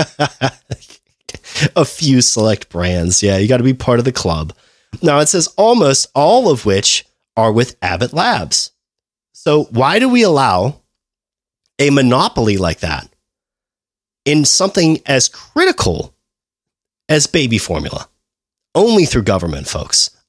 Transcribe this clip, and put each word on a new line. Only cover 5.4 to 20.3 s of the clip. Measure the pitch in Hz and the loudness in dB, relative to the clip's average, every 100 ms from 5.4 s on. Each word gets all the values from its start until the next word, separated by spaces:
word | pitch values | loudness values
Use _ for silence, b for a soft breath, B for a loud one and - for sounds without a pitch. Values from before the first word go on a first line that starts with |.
| - - | -2 0
"Almost | 214 240 147 135 - | 2 4 2 0 -2
all | 135 151 233 226 | 0 2 2 2
of | 131 107 | 0 0
which | 98 - - - _ _ - | 0 0 -4 -6 _ _ -2
are | 113 | 0
with | 107 120 - | 2 -2 -4
Abbott | 90 87 123 | -6 -4 -4
Labs." | 151 220 180 78 - - _ _ _ _ _ _ | -2 -2 -2 -4 -6 -6 _ _ _ _ _ _
So | - - 151 147 | -8 0 0 0
why | 113 135 196 | 0 2 2
do | 262 | 2
we | 247 | 2
allow | 214 147 131 92 110 147 _ _ _ _ _ _ _ _ _ - | 4 2 2 2 -2 -6 _ _ _ _ _ _ _ _ _ -2
a | 143 | 2
monopoly | 139 127 123 196 - 110 98 | 2 2 2 0 -2 0 0
like | 87 78 | -2 -4
that | 82 76 - _ _ _ _ _ _ _ _ _ _ _ - | -6 -8 -10 _ _ _ _ _ _ _ _ _ _ _ -2
in | 151 143 | 0 2
something | - 196 196 160 160 - | 0 0 0 0 0 0
as | 135 - | 0 -2
critical | - - 285 370 - - 82 - _ _ _ _ _ _ _ _ _ - | -6 -8 0 0 0 -2 -4 -8 _ _ _ _ _ _ _ _ _ -2
as | 156 - | -2 0
baby | 165 131 110 | -2 0 -2
formula? | - 80 76 - - _ _ _ _ _ _ 160 | -2 -6 -6 -12 -16 _ _ _ _ _ _ 0
Only | 220 220 156 | 2 4 2
through | 135 | 0
government, | 101 95 85 76 73 | 0 -2 -4 -8 -8
folks. | - - - - _ _ | -10 -4 -2 -4 _ _